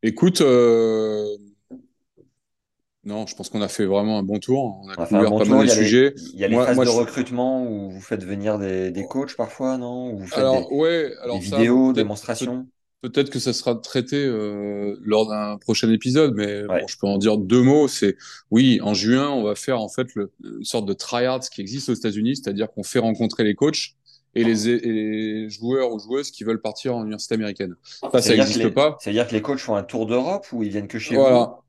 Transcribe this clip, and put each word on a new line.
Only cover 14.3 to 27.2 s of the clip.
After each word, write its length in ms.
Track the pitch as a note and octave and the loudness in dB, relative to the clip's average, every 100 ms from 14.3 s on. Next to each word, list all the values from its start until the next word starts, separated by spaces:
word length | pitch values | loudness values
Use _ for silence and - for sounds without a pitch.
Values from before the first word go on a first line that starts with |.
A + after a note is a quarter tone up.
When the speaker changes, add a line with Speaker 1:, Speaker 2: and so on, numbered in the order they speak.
| A2+ G#2 G#2 G#2 G2+ G#2 G2+ | -2 -6 -6 -8 -6 -6 -6
Speaker 1:
lors 260 | G#2+ G#2+ G#2+ | 0 2 2
d'un 300 | G#2+ G#2 G#2 | -2 -6 -8
prochain 340 | - A2 A2+ | -4 0 2
épisode, 420 | A2+ B2+ C3 D3+ | 2 2 2 2
mais 300 | G#2 G#2 G#2 G#2 | 2 -4 -4 -2
Speaker 2:
Ouais. 140 | F2+ | -2
Speaker 1:
bon, 80 | - | -2
je 100 | - | -4
peux 100 | G2 | -2
en 100 | G2 | 2
dire 200 | G#2 G#2+ | 2 2
deux 240 | F#2+ B2 | 4 4
mots. 280 | B2+ D3 C#3 | 6 6 4
C'est, 260 | - G2+ - - - _ | 2 -2 -2 -12 -20 _
oui, 280 | A2 C3 A2+ | 4 6 4
en 120 | G2+ | 2
juin, 360 | G2+ G#2 B2+ C#3+ | -2 2 2 2
on 120 | C3+ | -2
va 120 | G#2 G#2 | -2 -4
faire 260 | - B2+ | -2 -4
en 80 | G#2+ | -4
fait 180 | - B2+ - | -4 -6 -4
le, 160 | G2 _ | -8 _
une 220 | - A2+ | -16 -12
sorte 220 | A2 A#2+ G2 | -4 -4 -2
de 80 | |
tryhard 480 | G2 - A#2+ B2+ C3 | -6 -4 -2 0 -2
qui 180 | B2+ - | -6 -12
existe 300 | F#2+ C3 C3+ | -10 -8 -4
aux 40 | |
États-Unis, 440 | A#2 A2+ G#2 A2+ C#3 | -4 -2 -2 -2 -2
c'est-à-dire 340 | - G2 A2 | -4 -4 -6
qu'on 120 | - | -6
fait 160 | G2 B2+ | -4 -2
rencontrer 440 | A2+ G#2+ A2+ - | 0 0 -2 0
les 120 | A2 G2+ | 0 2
coachs 400 | D3 D3+ - _ _ _ _ | 0 0 -8 _ _ _ _
et 120 | - A#2 | 0 2
les, 240 | A2 G#2+ | 2 0
et 100 | A#2+ | 0
les 680 | A#2 A2 G#2+ G#2+ A2 G#2+ G#2+ | 0 -2 -2 -4 -4 -6 -8
joueurs 420 | G#2 A#2 C3 B2+ | -8 -4 -2 -2
ou 80 | A2 | -4
joueuses 320 | G#2 C3 D3 | -6 -6 -6
qui 140 | - G#2+ | -8 -4
veulent 160 | A2 | -4
partir 340 | A2 G#2 C3 A#2+ | -4 -6 -6 -4
en 80 | |
université 320 | G#2+ G#2+ | -6 -8